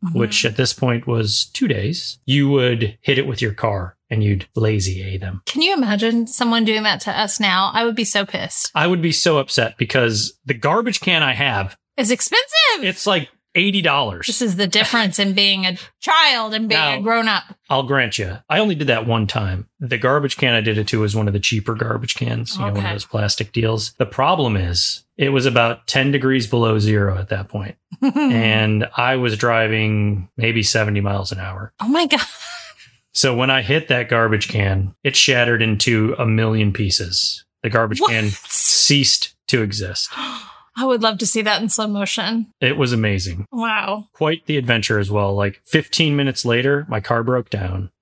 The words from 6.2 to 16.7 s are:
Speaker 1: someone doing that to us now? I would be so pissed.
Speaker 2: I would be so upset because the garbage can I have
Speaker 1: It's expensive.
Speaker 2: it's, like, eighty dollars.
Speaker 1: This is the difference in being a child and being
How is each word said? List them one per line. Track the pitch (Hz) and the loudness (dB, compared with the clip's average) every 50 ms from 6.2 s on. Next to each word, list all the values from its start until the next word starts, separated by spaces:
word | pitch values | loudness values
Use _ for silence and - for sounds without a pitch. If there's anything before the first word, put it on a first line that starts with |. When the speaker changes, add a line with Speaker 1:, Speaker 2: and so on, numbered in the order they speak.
| 233 | -2
Speaker 1:
someone | 226 - - 247 233 226 233 226 | -2 -2 -2 0 0 2 2 2
doing | 220 214 220 214 | 2 0 0 0
that | 214 175 - | 0 -2 -2
to | - 208 | -4 -4
us | - - 214 202 - - | -2 -2 -2 -2 -2 -2
now? | 214 196 180 190 196 190 - | 0 0 2 2 0 0 0
I | 220 233 | 0 0
would | 233 220 | 0 0
be | 240 220 | -2 -2
so | - - 208 196 | 0 0 0 -2
pissed. | - - - 98 185 - - - - - | -2 -6 -8 -6 -6 -6 -6 -6 -2 0
Speaker 2:
I | 151 151 | 2 2
would | 175 185 175 | 2 2 2
be | 160 170 | 0 0
so | 156 - - 175 156 147 | 0 2 2 2 2 2
upset | 135 - - - 117 113 - | 0 0 0 0 0 0 -2
because | - 123 101 - 135 120 117 110 104 - - - _ _ | -4 -4 0 2 2 2 2 2 -2 -4 -6 -8 _ _
the | 135 135 | -6 -6
garbage | 117 107 143 175 220 233 240 196 - | -2 0 0 0 0 0 -2 -4 -2
can | - 190 175 160 151 | 0 0 2 2 2
I | 135 123 | 0 0
have | 104 143 135 113 101 95 95 - - _ _ _ | 0 0 0 0 -2 -4 -4 -8 -14 _ _ _
Speaker 1:
It's | - 254 - | 0 2 2
expensive. | 254 - - - 359 480 523 587 622 640 640 539 453 349 254 | 2 2 2 2 2 0 0 2 2 2 4 4 2 0 -2
Speaker 2:
it's, | 185 180 - - | -4 -4 -2 -2
like, | 202 190 170 135 - _ _ _ _ _ | 0 0 0 -2 -6 _ _ _ _ _
eighty | 175 190 202 190 196 | 0 0 2 0 2
dollars. | 165 156 139 143 131 107 90 87 - | 2 2 2 2 0 -2 -4 -6 -6
Speaker 1:
This | - - - 247 | -4 -2 -2 0
is | 214 180 | 0 0
the | 180 202 | 0 0
difference | 180 165 214 220 - - 233 214 190 160 | 0 2 0 0 2 0 0 0 0 0
in | - 202 196 190 | 0 0 0 2
being | 196 202 196 196 190 185 | 2 2 2 2 2 0
a | 185 180 - - - _ _ | -2 -4 -4 -10 -18 _ _
child | - 381 320 330 320 294 262 233 226 214 214 | -2 2 4 4 4 4 2 0 -2 -4 -4
and | 220 226 | -4 -2
being | 214 | 0